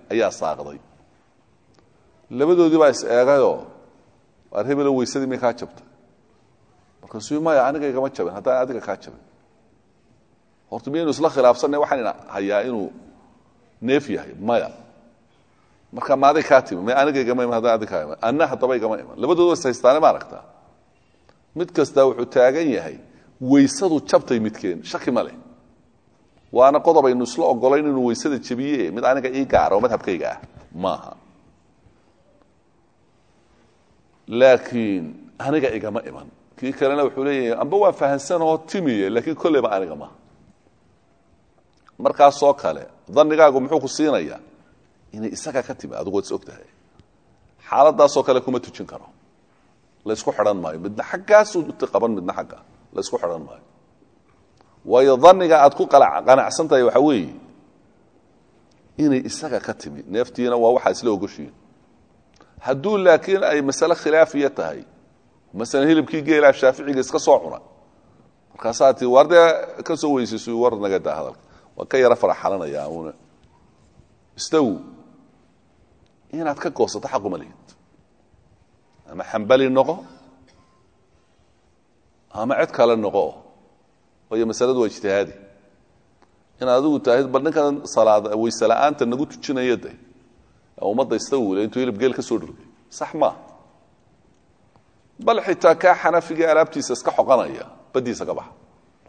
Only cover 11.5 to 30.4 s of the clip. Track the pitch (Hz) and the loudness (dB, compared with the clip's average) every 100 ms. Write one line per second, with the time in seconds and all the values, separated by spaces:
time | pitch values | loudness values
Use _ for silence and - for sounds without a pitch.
11.5 | 120 151 147 147 139 110 - - 98 98 | 4 0 -2 -2 -2 -4 -8 -12 -8 -2
12.5 | 101 120 117 92 - - _ _ _ _ | -2 -2 -6 -8 -12 -20 _ _ _ _
13.5 | _ _ _ 117 143 139 87 73 76 101 | _ _ _ -2 -2 0 -10 -10 -10 -4
14.5 | 120 - - - _ _ _ _ _ _ | -2 -4 -12 -20 _ _ _ _ _ _
15.5 | _ _ _ _ 170 - 135 139 151 135 | _ _ _ _ -14 -2 4 4 2 4
16.5 | 135 127 92 101 131 143 139 120 123 123 | 2 2 -6 -2 0 0 0 -2 -2 -2
17.5 | 117 117 113 104 95 76 78 113 143 156 | -2 0 -2 -2 -8 -8 -6 -4 -2 -2
18.5 | 127 127 127 110 104 64 - 123 170 175 | -2 -2 -2 -2 -6 -10 -8 -2 2 2
19.5 | 160 131 120 123 147 156 87 - - - | 0 -4 0 2 4 4 2 -6 -20 -20
20.5 | _ _ _ _ _ _ _ _ _ _ | _ _ _ _ _ _ _ _ _ _
21.5 | 151 170 - 139 143 135 120 123 135 127 | -10 -6 -2 0 4 2 2 -4 2 2
22.5 | 143 165 104 82 64 - _ _ _ 131 | 2 -2 -4 -6 -16 -20 _ _ _ 2
23.5 | 143 139 - 190 151 - 180 - 120 110 | 4 4 2 -2 -2 0 0 0 -2 -2
24.5 | 107 98 82 - - - 120 80 - - | -6 -8 -8 -10 -8 -4 -4 -4 -12 -20
25.5 | - _ _ _ _ _ _ _ _ _ | -20 _ _ _ _ _ _ _ _ _
26.5 | 110 131 143 165 160 135 123 120 - 165 | 4 4 4 4 4 4 0 -4 -2 -2
27.5 | 123 127 143 151 131 123 117 160 131 - | 0 2 2 0 -2 -2 -2 -4 -6 -6
28.5 | 123 139 147 87 98 123 135 127 131 139 | -8 -4 -4 -4 -2 0 0 -2 -4 0
29.5 | 101 78 95 120 110 - 87 71 - | 2 2 2 0 -2 -4 -6 -6 -10